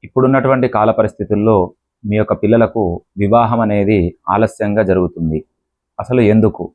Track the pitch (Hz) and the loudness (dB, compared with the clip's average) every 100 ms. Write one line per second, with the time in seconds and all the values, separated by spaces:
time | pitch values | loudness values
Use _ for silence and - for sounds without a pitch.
0 | - - 131 135 131 131 123 107 107 120 | -4 0 2 2 2 0 0 0 0 0
1 | 107 - 98 104 107 107 90 _ _ _ | -2 -2 -4 0 2 2 0 _ _ _
2 | 107 104 104 101 104 117 110 113 95 87 | -4 -2 -2 -2 0 2 2 0 -4 -6
3 | _ - 101 120 113 117 110 104 98 107 | _ -6 0 2 2 0 -2 0 0 0
4 | 87 - - 98 110 - 104 104 101 92 | 0 -6 -4 -2 -2 -2 -4 -2 0 0
5 | 90 - 82 78 - _ _ _ _ - | 0 -4 -6 -6 -10 _ _ _ _ -16
6 | 104 127 110 110 107 - 87 | -4 0 2 4 2 -2 -14